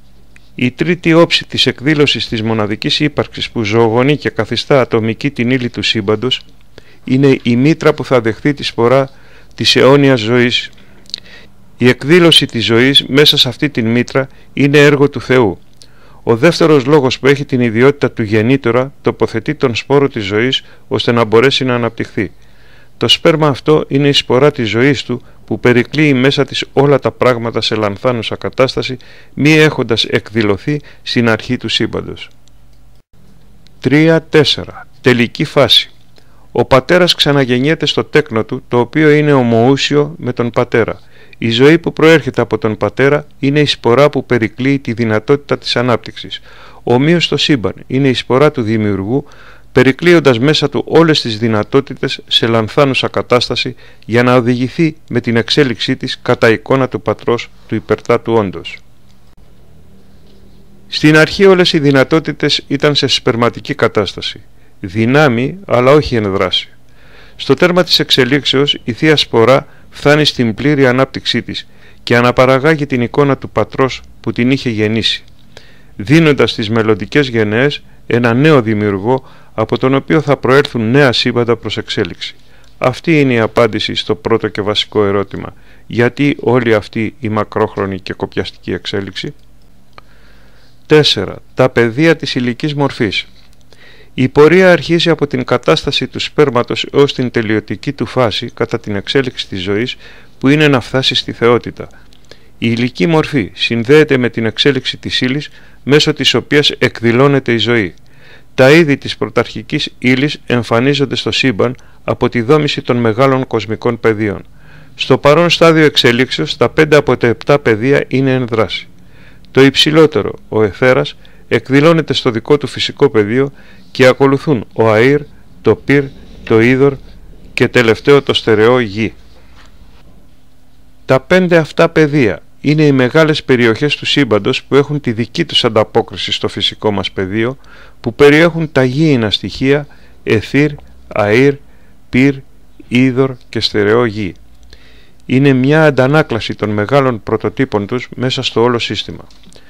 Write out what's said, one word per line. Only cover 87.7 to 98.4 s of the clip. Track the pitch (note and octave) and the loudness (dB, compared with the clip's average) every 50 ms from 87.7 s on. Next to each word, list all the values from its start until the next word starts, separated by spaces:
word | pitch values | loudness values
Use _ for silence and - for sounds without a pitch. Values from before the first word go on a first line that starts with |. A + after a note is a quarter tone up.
| - G2+ G2 G2 G2 F#2 | -4 -4 -6 -6 -6 -8
και | - - F#2+ | -10 -10 -10
κοπιαστική | - G2 F#2 - - F#2+ - - - - G2+ F#2+ | -8 -10 -8 -6 -8 -8 -8 -10 -14 -10 -8 -8
εξέλιξη; | F2 - - - G2+ G2 F#2+ F#2+ - - D3 D3 - - - - - - - - - - - - - - - - - - - - - - - - - - - - - - | -8 -8 -8 -8 -8 -8 -8 -10 -12 -12 -12 -14 -16 -20 -20 -20 -20 -20 -20 -20 -20 -20 -20 -20 -20 -20 -20 -20 -20 -20 -20 -20 -20 -20 -20 -20 -20 -20 -20 -20 -12 -2
Τέσσερα. | - D3+ D3+ C#3+ - - A2 F#2 F2 F2 - - - - | 2 2 4 4 2 0 -4 -4 -8 -10 -14 -18 -8 -2
Τα | - B2+ B2 | 0 0 0
πεδία | - B2 A#2 A#2 A2 C3+ D#3+ E3 D#3+ | 2 2 0 0 0 0 2 2 2
της | - C#3+ - - | 0 -2 -6 -6
υλικής | C3+ B2 A#2+ A#2+ - - D3+ C#3+ | -4 -4 -4 -4 -4 -6 -6 -4
μορφής. | D3 C#3 C3+ - - B2 F#2+ - - - - - - - - - - - - - - - - - - - - - - | -2 -4 -4 -2 -4 -4 -4 -4 -6 -8 -10 -14 -20 -20 -20 -20 -20 -20 -20 -20 -20 -20 -20 -20 -20 -20 -12 -6 -4
Η | B2+ C3 | -4 0
πορεία | - D3 D3 D#3 E3+ F#3 F#3+ F3+ | 4 6 6 6 6 6 6 6
αρχίζει | F3 E3 B2+ - E3+ E3+ D3+ E3+ | 4 2 2 0 -2 0 0 0
από | D#3 - D3 C#3 | -2 -2 -2 -4
την | - B2+ B2 | -4 -4 -4
κατάσταση | - B2+ A#2+ - - D#3+ - - C#3+ C3 - C3 A#2 | -2 -2 -2 0 0 -2 -2 -2 -4 -4 -4 -4 -6
του | - - | -8 -10
σπέρματος | - - - - D3+ C#3 B2 B2 A#2 - - - - - - | -10 -4 0 0 0 2 0 -2 -2 -4 -4 -8 -8 -2 0
έως | C#3 C#3+ C3+ - | 2 2 2 0
την | - B2+ A#2 | -4 -6 -4
τελειωτική | - B2 A2 G#2 A2 G#2+ G2+ - A2+ F#2+ - C#3+ C#3 | -4 -4 -2 -2 -2 -4 -4 -6 -10 -10 -8 -8 -8
του | - B2 | -6 -6
φάση | - - B2+ B2+ G#2+ - - | -4 -2 0 0 0 -2 -4